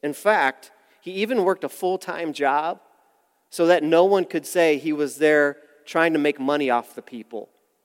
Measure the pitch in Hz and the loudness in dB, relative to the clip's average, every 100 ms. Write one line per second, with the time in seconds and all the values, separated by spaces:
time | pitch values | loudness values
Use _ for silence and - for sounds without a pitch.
0 | 147 139 208 208 135 - - _ _ _ | -8 -2 0 2 2 -2 -16 _ _ _
1 | 175 190 214 247 180 180 139 - 185 185 | -10 -6 -2 0 0 0 -4 -6 -4 -4
2 | - 165 165 143 139 143 160 196 _ _ | -8 -8 -8 -2 0 0 -2 -8 _ _
3 | _ _ _ _ _ - 165 175 151 170 | _ _ _ _ _ 0 4 4 4 4
4 | 190 196 175 165 - 180 165 143 156 147 | 4 2 0 -6 -4 0 2 2 -2 -4
5 | 143 139 151 151 143 139 - _ - 165 | -4 0 2 4 2 -2 -16 _ -6 0
6 | 165 156 147 139 135 147 135 120 - - | 2 2 0 -2 -2 -2 0 -2 -4 -16
7 | - 120 - 110 - _ _ _ | -16 -16 -14 -16 -16 _ _ _